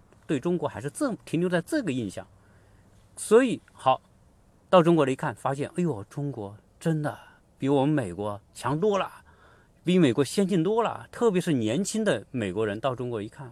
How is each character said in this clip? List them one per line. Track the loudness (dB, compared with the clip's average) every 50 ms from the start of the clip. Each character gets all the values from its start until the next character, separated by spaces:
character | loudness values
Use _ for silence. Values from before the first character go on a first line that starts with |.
| -18 _ -20 -14 _
对 | -4 -4
中 | -2 -2 -2 -2
国 | -2 -4
还 | -6 -6 -8
是 | -8 -10
这， | -6 -4 -4 -4 -4 -6 -6
停 | -4 -2 -2
留 | 0
在 | 0 0 -2
这 | -2 -2 -4 -2
个 | -2 -2 -4
印 | -4 -4 -6
象。 | -8 -10 -14 -14 -20 _ _ _ -20 -20 _ _ -20 -20 _ -20 -20 -20 -20 _ _
所 | -14 2 6 6 6
以 | 6 4 0 -6 -8 _
好， | -20 -2 0 0 0 0 -2 _ _ _ _ _ _ _ _ _ _ _ _ _
到 | 6 6 8
中 | 6 6
国 | 4 4
来 | 2 0
一 |
看， | -2 -4 -6 -6
发 | -4 -4 -4 -2
现， | -4 -6 -6 -4
哎 | -2
呦， | -2 -2 -2 -4 -8 -10
中 | -8 -6 -6 -6
国 | -6 -8 -10 -10 -12 -16 _ _ _
真 | _ -2 -2 0 0
的 | -2 -4 -6 -8 -14 -20 -20 _ _ _ _
比 | _ 0 2
我 | 2 4 4
们 | 4 2
美 | 0 -2 -4 -6
国 | -6 -6 -6 -6 -8 -14 _ _
强 | -6 -4 -2 -2
多 | 0 0 0 0 0
了， | -2 -6 -10 -16 -20 -20 -20 _ -20 -20 -20 -20 _ _ _ _ _
比 | 2 4
美 | 6 4 4
国 | 4 2
先 | 0 0 0 0 0
进 | 2 2 0
多 | 0 0 0 0 0
了。 | -2 -4 -6 -12 -16
特 | -4 0 0 2
别 | 2 2
是 | 0 0 0
年 | 0 0 0 0 0
轻 | -2 -2 -4 -2 0
的 | 0 0 0 -2 -6
美 | -4 -4 -2 -2
国 | 0 0 -2
人 | -2 -2 -2
到 | -4 -4 -4
中 | -4 -6 -6
国 | -4 -6
一 | -6
看， | -8 -10 -14 -16 -14